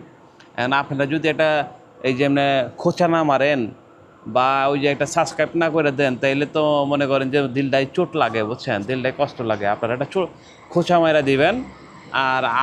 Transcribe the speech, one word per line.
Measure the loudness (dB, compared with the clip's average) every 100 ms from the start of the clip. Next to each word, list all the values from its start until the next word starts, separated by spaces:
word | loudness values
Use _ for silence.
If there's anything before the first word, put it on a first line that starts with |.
| -12 -20 -20 -20 -12 -6
এখন | 0 0
আপনারা | 0 -2 -2
যদি | -2 -2
একটা | 0 0 0 -2 -10 -20 -6 -2
এই | 0
যে | 2
এমনে | 2 2 0 -2 -4
খোঁচা | -2 0 2
না | 2 2
মারেন | 2 2 0 -4 -8 -20 -20 -20 -20 -4 0
বা | 2 2 0
ওই | 0
যে | 0
একটা | 0 -2 0
সাবস্ক্রাইব | -2 -2 -2 0
না | 0 2
করে | 0 2
দেন, | 0 0
তাইলে | 0 0 0 0
তো | 2 2 2
মনে | 0 0
করেন | 0 0
যে | 0 0 -2
দিলটায় | 0 0 0 -2
চোট | -2 0
লাগে, | 0 0 -2
বুঝছেন? | -4 -4 -4 -2
দিলটায় | -2 -2 -2
কষ্ট | -4 -2 -4
লাগে। | -2 -2
আপনারা | -2 -2 -4
একটা | -4
চো-, | -4 -4 -8 -20 -20 -4
খোঁচা | -2 2 4
মাইরা | 4 4 2
দিবেন, | 4 2 0 -6 -16 -20 -20 -6 -2 0
আর | 0 0 2